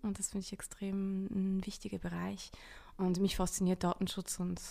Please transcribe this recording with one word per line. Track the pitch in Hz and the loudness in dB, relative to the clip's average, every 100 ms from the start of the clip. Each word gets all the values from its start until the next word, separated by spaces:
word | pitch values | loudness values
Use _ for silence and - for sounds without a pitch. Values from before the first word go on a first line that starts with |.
Und | 214 196 | -2 -2
das | - | -2
finde | 202 | -4
ich | 185 | -4
extrem | 190 - - 196 196 196 190 196 | -8 -10 -6 -2 0 0 0 0
ein | 196 190 190 196 | 0 2 2 0
wichtiger | - 196 190 | -6 -6 -4
Bereich. | 180 170 185 202 - - - - - - | -4 -2 -4 -4 -10 -14 -16 -18 -12 0
Und | 185 175 | 2 4
mich | 196 - | 4 4
fasziniert | 185 - 185 185 | 2 4 4 4
Datenschutz | 175 - 185 - - - | 4 2 0 -2 -4 -2
und | 180 175 - | -2 -2 -8